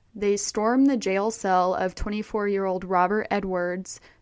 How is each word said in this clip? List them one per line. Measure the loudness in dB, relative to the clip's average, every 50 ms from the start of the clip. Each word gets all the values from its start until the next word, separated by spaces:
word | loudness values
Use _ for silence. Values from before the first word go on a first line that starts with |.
| _ _ -10
They | -4 0 0 0 0
stormed | 0 -4 -2 0 0 2 4 4 4 4
the | 4 2
jail | 0 0 0 0 0 0
cell | 0 0 0 2 4 4 4 2 2
of | 0 -2 -4 -4
twenty-four-year-old | -4 -6 -4 -4 -6 -6 -4 -4 -2 -2 0 0 0 -2 -2 -2 -4 -4
Robert | 0 2 2 2 2 2 0 -2 -2
Edwards. | -2 -2 -2 -2 -2 -2 -2 -2 -4 -6 -6 -8 -10 -10 -12 -20 -20 _